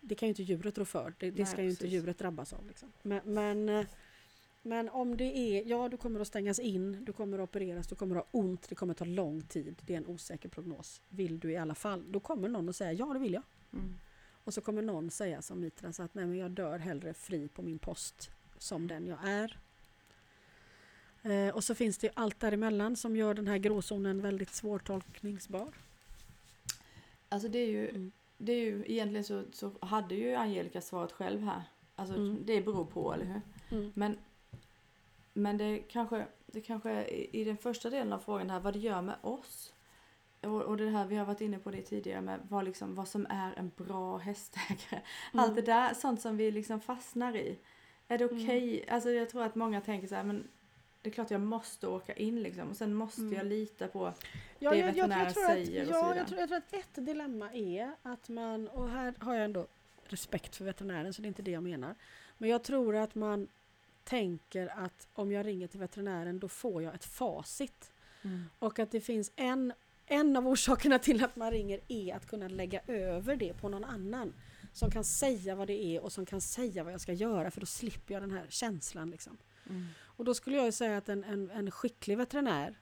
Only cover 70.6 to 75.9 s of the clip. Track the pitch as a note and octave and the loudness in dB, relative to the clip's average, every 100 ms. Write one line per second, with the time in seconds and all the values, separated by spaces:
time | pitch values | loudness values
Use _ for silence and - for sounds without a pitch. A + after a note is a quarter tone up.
70.6 | - C4 D#4 B3+ C#4+ A#3 B3 - A3+ A3+ | 6 6 10 8 8 6 6 2 0 2
71.6 | G3+ G3+ - A#3 F#3 F#3+ - G#3+ F#3+ F#3 | 0 -2 -2 -4 -2 -4 -6 -6 -4 -4
72.6 | F#3 F#3+ - A3+ F#3 F3 G#3 C#4 F#3+ F3 | -2 -4 -2 -2 0 0 2 2 0 -2
73.6 | G#3 G3 A#3 A3+ F#3+ B3 A3 - - - | -4 -4 -4 -4 -2 -2 -4 -6 -18 -18
74.6 | G3 - - A3 G#3 - C#4 A#3 F#3 F#3+ | -16 2 2 4 2 4 4 4 0 -2
75.6 | G3 G3+ F#3+ | 0 0 2